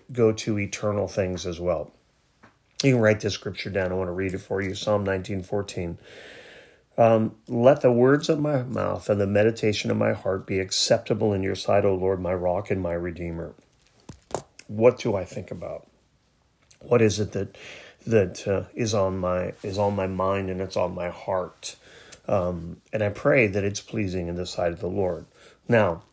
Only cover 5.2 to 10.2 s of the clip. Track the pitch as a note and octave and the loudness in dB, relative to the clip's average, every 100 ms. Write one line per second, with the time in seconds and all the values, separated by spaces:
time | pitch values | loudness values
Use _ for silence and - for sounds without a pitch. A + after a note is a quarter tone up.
5.2 | F#2 G2 F2+ G#2 G2 - E2+ E2+ - - | -4 -8 -4 -4 -4 -6 -6 -8 -14 -20
6.2 | - - - - - _ _ - A2+ A2+ | -20 -20 -20 -20 -20 _ _ 4 6 6
7.2 | A2 - - A#2 B2 C#3+ C3 A#2+ B2+ D3 | 2 -4 -6 4 6 8 6 6 6 4
8.2 | E3 D3+ D3 C#3 B2+ G#2+ F#2+ F#2+ - G#2 | 2 0 0 -2 -2 -4 -2 -2 0 2
9.2 | G2 G2+ A2 A2 A2 G2 A2+ G#2+ A2 G#2+ | 2 4 4 2 0 0 -2 0 0 -2